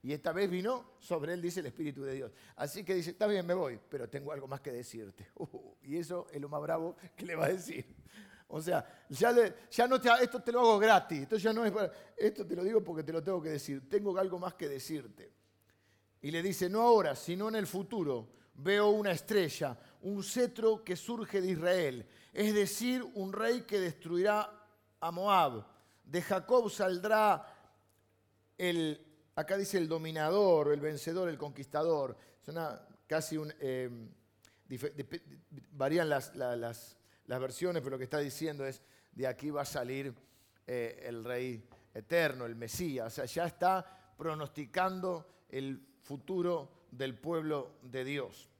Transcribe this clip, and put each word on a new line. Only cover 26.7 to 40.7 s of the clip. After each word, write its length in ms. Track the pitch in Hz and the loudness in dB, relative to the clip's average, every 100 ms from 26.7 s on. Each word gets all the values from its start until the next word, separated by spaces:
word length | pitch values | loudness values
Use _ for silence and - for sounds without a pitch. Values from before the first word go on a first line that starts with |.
saldrá 760 | - 190 180 208 220 214 165 - - _ _ _ _ _ _ _ _ _ - | 0 0 0 2 6 6 4 0 -20 _ _ _ _ _ _ _ _ _ -2
el", 480 | 180 170 160 151 - _ _ - | 0 2 0 -2 -12 _ _ -6
acá 220 | 151 196 | -2 0
dice 200 | 196 196 | 0 0
el 100 | 160 | 0
dominador, 880 | 160 160 160 151 196 196 160 147 | -2 -2 -2 2 6 6 6 6
el 60 | 147 | 2
vencedor, 500 | 151 147 165 170 180 | 0 -4 -4 -2 -2
el 80 | 151 | -2
conquistador. 800 | 147 135 131 147 160 156 135 - - _ | -8 -10 -4 0 2 2 0 -6 -18 _
Suena 400 | - 160 151 113 - - _ | -10 -6 -6 -8 -16 -20 _
casi 320 | 156 156 156 | -2 -2 -6
un, 160 | 151 - | -6 -6
eh, 500 | 135 127 127 120 110 - _ _ _ _ _ | -4 -2 -4 -8 -16 -20 _ _ _ _ _
dife-, 260 | 127 147 147 | -8 -8 -8
dep-, 260 | - 170 - 143 _ 143 - | -10 -12 -14 -20 _ -20 -18
varían 380 | 143 135 165 160 | -2 2 2 2
las, 260 | 143 127 127 | 0 -2 -6
la-, 200 | 123 120 | -4 -2
las, 400 | 117 113 - - _ _ - | -6 -8 -16 -20 _ _ -8
las 120 | 127 | -4
versiones, 420 | 131 123 180 170 | -4 -2 -2 -2
pero 100 | 135 | -4
lo 60 | 131 | -6
que 60 | 127 | -4
está 140 | 151 | -2
diciendo 460 | 143 127 160 147 135 | -4 -4 -6 -4 -8
es, 160 | 131 _ _ _ | -8 _ _ _
"De 140 | - 131 | -6 -4
aquí 240 | 120 147 | -4 -6
va 100 | 147 | -4
a 40 | 139 | -4
salir, 480 | 147 123 135 139 120 _ _ _ _ | -4 -4 -6 -6 -12 _ _ _ _
eh, 360 | - | -6